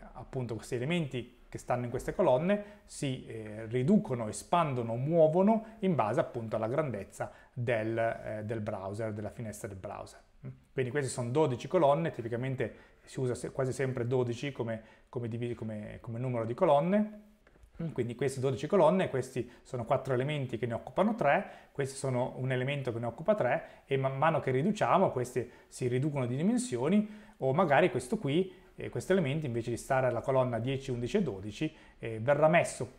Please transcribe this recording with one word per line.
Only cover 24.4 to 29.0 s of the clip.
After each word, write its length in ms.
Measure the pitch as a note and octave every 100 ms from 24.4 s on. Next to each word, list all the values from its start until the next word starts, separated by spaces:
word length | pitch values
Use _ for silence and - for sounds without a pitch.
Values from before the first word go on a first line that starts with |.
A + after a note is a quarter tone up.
| C3+
riduciamo 600 | B2+ F3+ G#3 A#2+ E3 F3
questi 380 | B2+ A#2+ B2+ A2+ - -
si 200 | - B2
riducono 380 | B2+ D3+ C#3+ A#2+
di 100 | C3
dimensioni, 720 | F#3 B3 - A#2 C#3+ G#3 G#3+ - - -
o 160 | C3
magari 380 | C#3 F3 C#3 F3+
questo 260 | B2 - G#3+
qui, 360 | C#3 D#3+ F#3 - - -
eh, 140 | A2+
questo 240 | B2